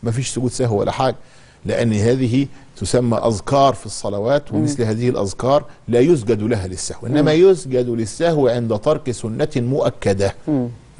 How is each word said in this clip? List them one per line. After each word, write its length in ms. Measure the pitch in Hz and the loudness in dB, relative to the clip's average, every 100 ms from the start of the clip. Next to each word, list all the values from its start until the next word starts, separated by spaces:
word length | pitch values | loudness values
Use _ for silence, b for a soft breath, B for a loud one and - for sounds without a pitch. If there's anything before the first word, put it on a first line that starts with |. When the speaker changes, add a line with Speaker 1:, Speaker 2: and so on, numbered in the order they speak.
Speaker 1:
مفيش 260 | 117 117 127 | -4 -4 -4
سجود 220 | 123 123 | -4 -4
سهو 300 | - 123 101 | -2 0 0
ولا 120 | 92 | 0
حاجة، 240 | - 131 - b b b b - | 0 -2 -2 b b b b -4
لأن 260 | 101 117 | 0 0
هذه 540 | 104 113 131 123 127 139 b b - | 2 2 2 2 0 -2 b b -10
تسمى 420 | 92 127 120 110 | -2 0 2 0
أذكار 560 | 117 101 - 139 139 | 0 -2 0 4 4
في 120 | - 110 | 2 -6
الصلوات، 640 | - 104 101 113 143 - | -10 -6 -4 0 0 0
ومثل 300 | - - - | -2 -2 -2
Speaker 2:
مم. 60 | 110 | -2
Speaker 1:
هذه 200 | 110 123 | 0 0
الأذكار 560 | - 98 - 120 147 - b - | 0 -4 -2 0 0 0 b 0
لا 120 | 117 | 4
يسجد 420 | 151 160 104 107 | 4 4 2 0
لها 240 | 107 113 92 | 0 -2 -4
للسهو، 400 | 90 - - 113 | -8 -10 -8 -2
إنما 280 | 147 151 | 2 4
Speaker 2:
مم. 160 | 160 190 | 6 6
Speaker 1:
يسجد 380 | 175 131 127 123 | 4 0 -2 0
للسهو 600 | 117 110 - 170 151 127 | -2 -4 -2 0 4 2
عند 300 | 120 113 107 | 2 0 0
ترك 320 | 147 151 131 | 0 -2 -2
سنة 380 | 117 113 120 151 131 | -6 -6 -4 -2 -2
مؤكدة. 800 | 120 143 135 - 101 98 98 - - | -2 0 -2 -2 -2 0 -2 -4 -4
Speaker 2:
مم. 200 | 139 120 117 - | -2 -4 -8 -16